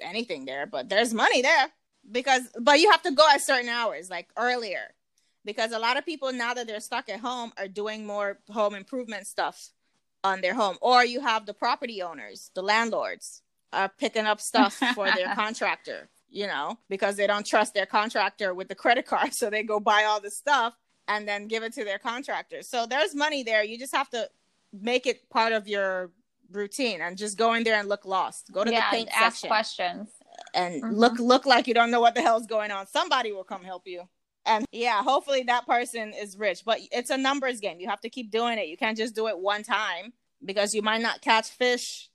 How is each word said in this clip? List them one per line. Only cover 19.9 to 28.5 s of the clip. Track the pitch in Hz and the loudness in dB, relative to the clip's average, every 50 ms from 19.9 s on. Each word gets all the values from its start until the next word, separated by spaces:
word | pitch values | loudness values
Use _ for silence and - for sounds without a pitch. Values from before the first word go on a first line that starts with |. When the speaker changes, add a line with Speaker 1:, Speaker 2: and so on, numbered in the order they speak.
| 208 208 214 | 4 4 4
Speaker 1:
all | 214 214 214 | 4 2 0
the | 196 202 | -2 -6
stuff | - - - 285 294 262 226 233 240 _ _ _ _ _ _ - | -12 -6 0 2 2 2 2 0 -4 _ _ _ _ _ _ -4
and | 208 214 208 208 | -4 -2 -2 -4
then | 202 202 208 214 | -6 -6 -6 -6
give | 220 226 226 | -6 -6 -6
it | 226 233 | -6 -8
to | 285 220 | -8 -6
their | 208 196 196 | -6 -6 -6
contractor. | - 240 233 247 285 - 208 170 180 _ 165 147 - | -6 -6 -6 -6 -6 -6 -6 -8 -8 _ -14 -16 -12
So | - - 240 233 | -6 -4 -4 -4
there's | 233 247 277 311 392 294 | -2 0 0 0 0 0
money | 285 285 302 302 277 254 | -2 -2 0 -2 -2 -2
there. | 226 220 214 214 | 0 2 0 0
You | 208 226 233 | 0 -4 -10
just | 262 277 - | -6 -2 -2
have | 285 277 - | -2 -2 -2
to | - 233 208 - _ _ _ _ _ _ _ _ | -4 -6 -6 -8 _ _ _ _ _ _ _ _
make | - 196 196 226 247 254 247 | -16 -8 -4 0 0 0 0
it | 262 233 - _ _ | 0 -4 -4 _ _
part | - 247 226 226 | 0 2 2 4
of | 226 220 202 208 | 2 0 -2 -2
your | 208 202 196 190 185 185 185 175 170 _ _ _ _ _ _ _ | -2 0 0 0 -2 -2 -6 -8 _ _ _ _ _ _ _ _
routine | 180 202 208 202 - - 269 233 202 165 | -8 -8 -8 -6 -4 -2 -2 -2 -2 -2
and | 160 175 185 190 | -4 -6 -6 -6
just | 208 208 202 185 | -8 -6 -2 0
go | 226 226 226 | 2 2 2
in | 233 233 | 2 2
there | 226 220 214 | 2 2 2
and | 202 202 | 0 0
look | 202 202 - | -4 -4 -4
lost. | 190 190 185 156 - - - - - | -2 0 0 0 -2 -4 -10 -16 -8